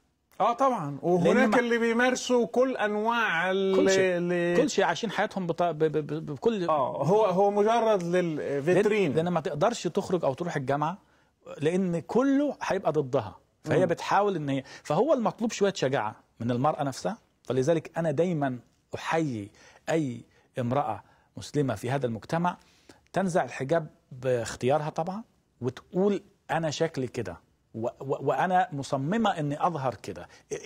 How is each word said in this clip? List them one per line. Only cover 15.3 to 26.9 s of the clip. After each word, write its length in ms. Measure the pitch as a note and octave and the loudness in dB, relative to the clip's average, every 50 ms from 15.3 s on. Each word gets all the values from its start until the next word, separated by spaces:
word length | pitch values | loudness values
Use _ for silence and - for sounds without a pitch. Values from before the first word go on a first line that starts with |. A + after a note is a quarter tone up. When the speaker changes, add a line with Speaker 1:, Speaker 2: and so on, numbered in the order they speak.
| - - A3+ A3+ | -2 -2 -4 -4
Speaker 2:
شوية 200 | - - G3+ G3 | 0 0 0 0
شجاعة 440 | - - D3+ C3 C3+ B2+ G#2+ G#2+ G#2+ - _ _ _ - | 0 0 0 0 0 0 -2 -4 -8 -12 _ _ _ -6
من 100 | A#2+ A#2+ | -4 -2
المرأة 320 | B2 A#2+ C3+ D3+ D#3+ - | 0 2 2 0 0 0
نفسها. 360 | C#3+ C#3 B2+ - - F3+ G#3+ - _ _ _ _ _ | -2 -4 -4 -4 -6 -6 -6 -8 _ _ _ _ _
فلذلك 540 | - B2 C3 B2+ D#3 E3+ D#3+ - - - E3 | -4 -2 0 2 2 2 0 0 -6 -6 -4
أنا 120 | E3 D#3+ | -2 -2
دايمًا 480 | C#3 C#3+ E3+ F#3+ E3+ D3+ C#3+ C3+ B2+ A#2+ - _ _ _ _ _ - | 0 0 0 0 0 -2 -2 -2 -4 -6 -12 _ _ _ _ _ -12
أحيي 560 | - - - D#3+ E3 D#3+ C#3+ A#2+ G#2+ G2+ G2+ _ - - - - - - - | -10 -6 -2 -2 0 0 -2 -4 -6 -8 -10 _ -20 -20 -20 -20 -12 -6 -2
أي 340 | D#3 E3 D3+ B2+ A#2 A#2+ - _ _ _ _ _ - C3+ | -2 -2 -2 -2 -6 -10 -14 _ _ _ _ _ -6 -4
امرأة 440 | A#2+ A#2+ B2+ C#3+ C#3+ A#2 G#2 F#2+ - _ _ _ _ _ - | -2 0 0 0 -2 -2 -4 -8 -10 _ _ _ _ _ -18
مسلمة 380 | A2+ G#2 - - D3 D3 B2+ G#2+ | -18 -12 -4 -2 0 0 0 -2
في 160 | G2 - A#2+ | -4 -4 -4
هذا 160 | C3+ C#3 C3+ | -2 -2 -2
المجتمع 500 | A#2+ A2+ G#2 - - E3 E3 F3 F3 - - _ _ _ _ _ - - _ _ _ | -2 -4 -6 -6 -4 -2 0 0 -2 -2 -4 _ _ _ _ _ -20 -20 _ _ _
تنزع 320 | - E3+ G3 F#3 D#3+ F3+ C#3 | -2 -2 0 2 2 0 0
الحجاب 420 | B2+ - - C3+ C3+ E3 E3+ D#3+ D3+ _ _ _ - | 0 -4 -6 -2 0 0 0 0 -4 _ _ _ -20
باختيارها 800 | C#3 B2+ B2+ C3 B2+ A#2 A2+ - - - A#2+ B2 C#3+ D#3 D3 D#3 | -14 -6 -2 -2 0 0 -2 -6 -6 -2 0 2 2 2 0 -4
طبعًا، 320 | - - E3 F3+ F#3 A3 A#3+ _ _ _ _ _ _ - | -6 -6 -6 -6 -6 -10 -12 _ _ _ _ _ _ -6
وتقول: 640 | A#2+ B2+ - - - _ - F3 G3 G#3 G3+ E3+ - _ _ _ _ - | -6 -6 -6 -8 -10 _ -2 0 2 2 0 -2 -6 _ _ _ _ -4
"أنا 200 | C#3+ E3 E3 D3+ | -2 -2 -2 -2
شكلي 360 | C3+ - D#3+ D#3+ | -2 -2 -2 -2